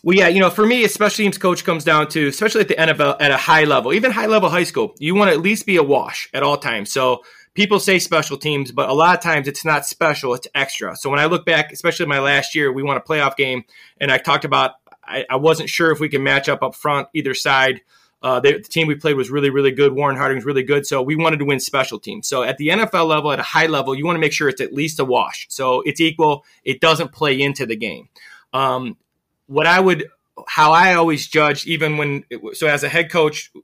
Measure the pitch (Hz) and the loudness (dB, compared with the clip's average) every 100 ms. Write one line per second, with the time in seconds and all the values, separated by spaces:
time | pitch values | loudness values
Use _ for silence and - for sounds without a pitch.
0 | 170 190 175 185 180 - 214 247 208 - | 2 4 6 4 4 4 4 4 2 2
1 | 208 214 202 - 185 170 - 165 160 151 | 0 2 -2 0 0 0 -2 -2 2 2
2 | 151 160 147 135 208 220 196 165 160 147 | 2 0 -2 0 0 0 0 0 0 2
3 | 143 139 147 131 - 156 151 131 117 190 | 0 2 0 2 4 4 4 2 2 2
4 | 254 214 220 214 180 175 175 131 107 - | 0 0 2 2 2 0 0 -2 -4 -4
5 | 151 190 202 160 185 214 - 175 139 147 | 0 2 4 4 2 0 2 2 4 2
6 | - - - 135 139 143 139 113 101 135 | 0 -8 -8 -4 -2 -2 -2 -6 -4 0
7 | 131 123 - - _ - 202 202 - 185 | 0 0 -6 -20 _ -2 2 2 2 0
8 | - 160 147 139 151 147 127 120 131 139 | 2 0 -2 -4 -4 -4 -4 -4 0 2
9 | 170 175 170 156 139 147 160 147 - - | 4 4 0 -2 -2 -4 -2 -2 -2 -2
10 | 165 143 131 123 - 143 139 - 101 - | -2 0 -4 -4 -4 -4 -4 -6 -8 -6
11 | 139 143 156 170 170 160 151 - 170 165 | -2 0 0 0 0 0 -2 -4 -4 -2
12 | 156 139 139 139 143 156 143 131 143 131 | -2 0 2 0 0 -2 -2 -2 -4 -4
13 | - 156 139 135 135 127 - - - - | -2 -2 0 0 -2 -4 -8 -20 -20 -6
14 | 139 127 - 147 147 135 131 - _ - | 0 0 0 -2 0 0 0 -4 _ -20
15 | - 120 - 135 151 151 - - 160 143 | -10 -8 -4 0 2 2 -2 0 0 0
16 | 156 135 139 139 139 143 131 - 151 143 | -2 -2 0 0 0 -2 -4 -4 -2 -2
17 | 135 156 139 131 151 135 131 131 _ _ | -4 -6 -4 -2 0 2 2 -2 _ _
18 | _ _ 131 123 139 - - 170 156 151 | _ _ -4 2 2 2 -2 -2 -2 -2
19 | 156 139 120 143 143 135 139 131 143 131 | -2 -2 -2 -2 0 2 2 2 2 2
20 | 143 131 139 131 120 135 127 143 139 139 | -2 0 -2 -2 -2 -2 0 -2 0 -2
21 | 127 156 160 151 143 135 - 139 127 113 | -2 0 0 0 0 -2 -2 -4 -4 -8
22 | - 101 - 135 120 131 147 196 214 180 | -12 -12 -6 -2 -2 -2 -2 0 0 0
23 | 165 151 147 135 - 160 160 147 127 135 | 0 0 0 -4 -2 0 0 0 -2 -4
24 | 165 170 156 - 147 127 123 139 156 156 | -2 0 -2 0 -2 -2 -6 -4 -4 -2
25 | 135 123 87 - - - 131 127 - - | 0 0 -2 -8 -14 -4 -2 0 -2 0
26 | 165 156 156 147 _ _ - 131 165 151 | -2 2 0 0 _ _ -8 0 2 2
27 | 143 - 151 135 139 139 117 113 110 71 | -2 -4 -2 0 -2 -2 -6 -6 -8 -10
28 | - _ - - _ 131 135 127 123 - | -18 _ -20 -20 _ -2 -2 -2 -6 -12
29 | _ _ _ _ - 139 165 180 190 165 | _ _ _ _ -6 0 2 4 2 0
30 | - _ _ - - - 156 160 185 175 | -4 _ _ -20 -6 2 4 6 6 4
31 | 165 147 - 156 151 143 - 160 156 151 | 2 0 -2 0 2 0 -4 -4 -2 -2
32 | 147 139 - 117 107 - 156 143 143 165 | -4 -6 -10 -14 -14 -4 -2 0 -2 -2
33 | 165 175 151 151 - - | 0 0 0 -2 -12 -20